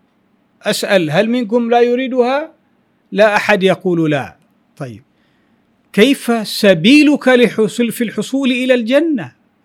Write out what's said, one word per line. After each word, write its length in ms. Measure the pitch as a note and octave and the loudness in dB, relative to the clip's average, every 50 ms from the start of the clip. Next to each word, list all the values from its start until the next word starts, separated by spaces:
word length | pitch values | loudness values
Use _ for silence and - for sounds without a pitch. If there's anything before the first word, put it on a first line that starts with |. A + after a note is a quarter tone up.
| _ _ _ _ _ _ _ _ _ _ _ _ | _ _ _ _ _ _ _ _ _ _ _ _
أسأل: 480 | - G3+ G3+ - A#3 A3 G#3 F#3+ E3 D3+ | -6 -4 -4 -4 -2 0 0 0 0 0
"هل 200 | D3 F3+ A3 A3+ | 0 0 0 0
منكم 400 | A#3+ B3+ A#3+ G3 A3+ B3 A#3 A3+ | -2 -4 -2 -2 -2 -2 0 0
لا 100 | A#3 A#3+ | 2 2
يريدها؟" 720 | A#3+ A#3+ A#3+ B3 C4 B3 B3+ B3+ A#3+ B3 C4+ C#4+ D#4 D#4+ _ _ _ _ _ _ _ _ _ _ _ _ | 2 2 0 -2 -2 -2 -2 -2 0 0 -2 -4 -6 -8 _ _ _ _ _ _ _ _ _ _ _ _
لا 240 | - F#3+ G#3+ G#3+ G#3 | 0 2 2 2 2
أحد 260 | G3+ - - G#3 F#3+ | 0 0 0 0 2
يقول 480 | F#3 F#3+ E3+ E3 - F#3 F3 E3+ D#3+ D3+ | 2 0 0 0 -2 -2 -2 0 0 -2
لا. 260 | D3 C#3 G2+ - - _ _ _ _ _ _ _ _ | -2 -4 -4 -8 -14 _ _ _ _ _ _ _ _
طيب، 260 | - C#3+ B2+ A2+ A2 C3 _ _ _ _ _ _ _ _ _ _ _ _ _ _ _ _ _ | -16 -14 -14 -14 -18 -20 _ _ _ _ _ _ _ _ _ _ _ _ _ _ _ _ _
كيف 560 | - G3 G#3+ C4+ C#4 - - - A#3 A3+ G#3 - | 0 0 2 2 0 -2 -2 -4 -4 -4 -4 -8
سبيلك 800 | - - - G3+ F#3+ D#3+ D#3 A3 C#4+ D4 D4+ D4 D4 - - B3+ | -4 0 2 2 2 4 4 4 6 6 6 4 2 2 2 2
لحصول، 640 | B3+ B3 A#3+ F#3 - - A3 G3+ - - A#3+ A3+ | 2 4 2 2 2 -2 -2 -2 -2 -4 -4 -4
في 120 | - - A#3+ | -4 -6 -6
الحصول 460 | G3+ - A3 G3 - - C4+ C#4 A#3+ | -6 -6 -8 -6 -6 -4 -2 -2 -2
إلى 240 | C4 A#3+ B3+ B3+ B3+ | -2 -2 0 0 0
الجنة، 580 | B3 A3+ G#3+ C4 C#4+ E4+ E4 D4+ A3 D3+ B2 - _ _ _ _ _ | 0 0 0 0 0 0 0 -2 -4 -6 -10 -16 _ _ _ _ _